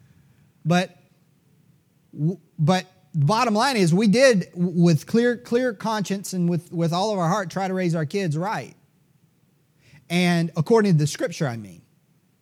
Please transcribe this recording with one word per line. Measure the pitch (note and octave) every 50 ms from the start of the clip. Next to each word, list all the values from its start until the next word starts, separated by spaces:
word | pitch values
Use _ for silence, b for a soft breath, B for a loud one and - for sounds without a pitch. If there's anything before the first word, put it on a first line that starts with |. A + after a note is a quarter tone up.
| b b b b b b b b b b _ _ -
But, | D#3 F3 F3+ F#3 - - _ _ _ _ _ _ _ _ _ _ _ _ _ _ _ _ _ _ _ _ _ _ _ -
w-, | C#3 D3 E3+ F#3+ - _ _ _ -
but | D3+ D#3 F#3 F3+ - - _ _ _ _ -
the | D#3+ C#3
bottom | D3+ G#3+ A3+ B3+ A#3 G#3
line | G#3+ B3 C#4+ C4
is | G#3+ F#3 D#3
we | E3 F#3+ A#3+ G#3
did, | - B3 C#4 C4 A#3 F3+ - -
w-, | - F3+ F3 F#3 D3+ F3+ E3+
with | F3 D#3+ C#3 - -
clear, | - A#3 A#3+ B3 A#3+
clear | - - - A#3 B3 B3+ B3 G3+
conscience | - - A3 A3 G#3+ F#3 - G3 G3+ F#3 - F#3+
and | F3+ F3 E3+
with, | F3 D#3+ F3 -
with | F3+ E3 E3 D#3+ E3
all | F3+ G3+ A3
of | G#3 F#3+
our | E3+ D#3+
heart, | G3 G#3+ F#3+ E3
try | - F#3 G3 F#3
to | F#3+
raise | F#3 F#3 E3+ E3
our | E3 D#3
kids | C#3 - G3+ G3 D#3+ C#3+ D#3
right. | F3 G#3 G#3+ D3+ A2+ - - _ _ _ _ _ _ _ _ _ _ _ _ _ _ _ _ _ _ _ _ b b b b b b -
And | E3+ F3 F3+ F3 F3 E3+ E3 E3 - E3+
according | D3 - F#3 F#3 G#3 G3+ E3+
to | D3
the | D3
scripture, | D3 - - F3 E3+ E3+ - E3 B2+
I | A#2
mean, | A2+ G#2 F#2+ E2+ E2+ _ _ _ _ _ _ _ _ _ _ _ _